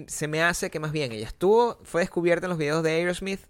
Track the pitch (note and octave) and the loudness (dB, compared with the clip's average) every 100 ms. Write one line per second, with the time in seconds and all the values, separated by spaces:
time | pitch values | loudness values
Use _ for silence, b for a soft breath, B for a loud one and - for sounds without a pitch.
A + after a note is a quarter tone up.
0 | D3+ - D3+ D#3 E3+ F3 F#3 D#3+ D#3 D#3 | -10 -6 -4 0 0 0 -4 -4 -4 -4
1 | C3+ A2 - - F3+ A3 A#3+ - - E3 | -4 -6 -10 0 4 4 4 -2 -4 -2
2 | F3+ - E3+ E3+ F3+ E3+ C#3+ D#3+ D#3+ D#3+ | 0 0 2 2 0 -2 0 0 2 2
3 | F3 F3 F#3+ G3 - | 0 -2 -6 -8 -10